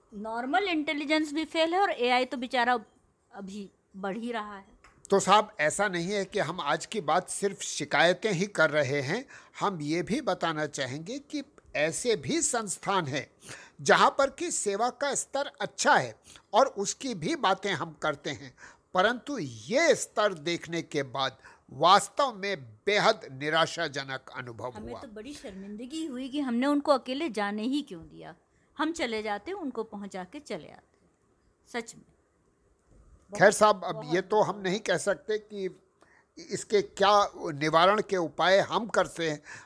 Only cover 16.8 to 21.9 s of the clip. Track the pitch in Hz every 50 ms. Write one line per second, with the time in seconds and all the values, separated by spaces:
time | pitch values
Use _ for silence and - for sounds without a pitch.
16.8 | 202 196 - - - 269 240 175 143 220 330 311 233 185 190 185 - 202 190 135
17.8 | 156 170 151 - - 156 147 139 - 156 143 123 143 127 - _ - - - _
18.8 | _ _ _ 180 185 220 247 240 - - 294 247 160 131 117 110 107 127 208 277
19.8 | 339 320 240 - - - _ - 214 214 190 160 143 170 170 160 - 156 165 165
20.8 | 151 - - 147 139 127 117 135 135 135 120 - _ - - _ _ - 127 131
21.8 | 160 170